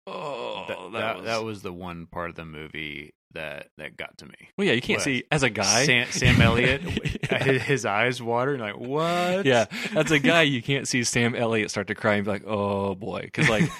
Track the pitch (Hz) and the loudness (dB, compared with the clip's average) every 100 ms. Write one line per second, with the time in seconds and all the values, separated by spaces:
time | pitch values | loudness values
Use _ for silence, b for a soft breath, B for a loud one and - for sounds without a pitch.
0 | - 185 156 117 120 101 87 90 90 110 | -14 -10 -8 -8 -8 -8 -8 -10 -8 -6
1 | 110 92 101 113 110 107 98 87 90 85 | -4 -6 -4 -4 -6 -8 -10 -10 -10 -10
2 | 82 87 85 82 80 76 78 78 76 73 | -10 -8 -8 -10 -14 -14 -12 -10 -10 -10
3 | 73 _ _ 82 78 71 - - 73 - | -14 _ _ -12 -10 -10 -14 -14 -14 -12
4 | 78 - 71 - - - 196 117 - 104 | -14 -16 -20 -20 -16 -4 0 0 0 -2
5 | 143 123 - 151 123 107 98 113 139 123 | 0 -2 -2 0 2 2 2 4 4 4
6 | 123 - 127 120 117 117 123 139 180 - | 2 2 4 6 6 6 2 0 -2 -4
7 | - - - 127 135 127 127 135 110 101 | -4 -4 -4 0 2 2 2 0 0 2
8 | 120 123 117 120 135 135 107 123 120 147 | 2 0 -2 0 0 -2 -4 -8 -4 -2
9 | 165 175 180 185 139 120 104 214 B 185 | 0 0 0 2 4 4 4 -2 B 0
10 | 151 151 156 170 151 127 127 139 110 127 | 2 4 6 6 4 2 -2 -2 0 0
11 | 117 123 117 123 117 113 104 107 98 104 | 0 2 2 2 0 2 0 -2 -4 0
12 | 110 104 101 101 101 107 101 98 98 95 | 2 2 0 -4 -2 -2 0 0 0 -2
13 | 107 95 - - 151 107 156 | -6 -8 -6 0 2 4 2